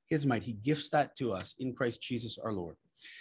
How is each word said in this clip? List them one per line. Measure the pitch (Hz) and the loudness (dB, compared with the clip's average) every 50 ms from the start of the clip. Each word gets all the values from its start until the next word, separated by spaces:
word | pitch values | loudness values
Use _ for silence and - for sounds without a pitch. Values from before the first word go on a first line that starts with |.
| _ | _
his | - 165 156 143 | 0 0 2 4
might. | 139 123 107 95 | 4 2 2 2
He | 110 113 | -2 -6
gifts | 101 107 139 151 147 - - | -2 0 0 2 2 2 2
that | - 151 139 127 - | 4 4 4 2 0
to | - 135 117 98 | -2 -2 0 0
us | 92 92 - - - | 0 -2 -4 -4 -4
in | 131 131 123 | -4 -4 0
Christ | - 131 120 117 - | 0 0 0 0 -2
Jesus | - - 127 120 117 113 - - | -4 -4 -4 -2 -2 -4 -6 -4
our | - 110 107 | -4 -2 -2
Lord. | 95 87 82 76 - _ _ _ _ - - - - | -2 -4 -6 -8 -12 _ _ _ _ -18 -18 -16 -18